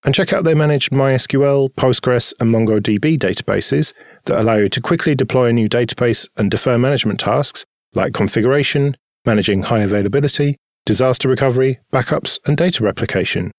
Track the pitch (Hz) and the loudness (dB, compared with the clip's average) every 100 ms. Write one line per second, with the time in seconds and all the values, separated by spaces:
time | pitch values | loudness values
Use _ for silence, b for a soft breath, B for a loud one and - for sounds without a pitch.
0 | - 139 185 202 165 156 151 143 - 135 | 0 0 0 0 2 2 2 0 0 0
1 | 135 131 - 135 139 139 135 - 131 123 | 2 0 0 0 2 2 0 0 0 2
2 | - 123 - - 117 113 113 107 101 104 | 0 0 -2 -2 0 2 2 0 0 0
3 | 156 160 95 101 - 101 - 139 156 B | 0 0 -2 -4 -2 -2 0 -2 -2 B
4 | B B - - 110 110 101 - - 170 | B B -4 0 2 2 2 -2 -2 -2
5 | - 139 123 131 120 117 107 120 117 - | 0 0 0 2 2 2 2 0 -2 0
6 | 123 113 - - 101 104 - 120 127 139 | 0 0 -4 -4 -2 0 0 2 2 0
7 | 110 104 - 120 143 - - _ _ - | -2 -2 -2 -2 -2 -8 -14 _ _ -2
8 | 95 - 101 - 113 143 139 143 143 135 | -2 0 -2 0 2 2 0 0 0 -2
9 | _ _ - 107 95 95 - 117 101 104 | _ _ 0 0 2 0 0 0 2 0
10 | 101 135 143 - 143 139 _ _ - 107 | 0 0 0 0 -2 -2 _ _ -4 0
11 | 131 127 131 127 135 123 131 127 _ 131 | 2 2 0 2 2 2 0 -2 _ -2
12 | - 151 - - - 147 180 - 107 - | 0 -4 -4 -6 -2 0 0 0 -4 -2
13 | 107 95 90 - - | -4 -2 -2 -4 -6